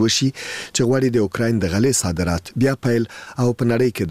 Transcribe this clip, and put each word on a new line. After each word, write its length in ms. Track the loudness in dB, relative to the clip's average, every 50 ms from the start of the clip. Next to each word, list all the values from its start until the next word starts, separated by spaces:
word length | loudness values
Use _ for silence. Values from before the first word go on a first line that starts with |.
| 2
وشي 260 | 2 2 0 0 -2
چې 500 | -2 -4 -8 -12 -10 -12 -12 -6 -2 0 2 2
غواړي 220 | 2 2 2 2 2 2
د 80 | 0 0
اوکراین 340 | 0 -2 0 0 0 0 0 0
د 80 | 0
غلې 260 | 2 2 2 2 0
صادرات 540 | 0 -2 -2 -2 -2 -2 -2 -2 -4 -6 -2 0 0
بیا 140 | 0 0 0 0 0
پیل 220 | 0 0 0 -2
او 400 | -6 -14 -18 -10 -4 0 0 0 0
په 180 | 0 0 0
نړۍ 180 | 2 2 2 0
کې 140 | 0 -2 -4 -4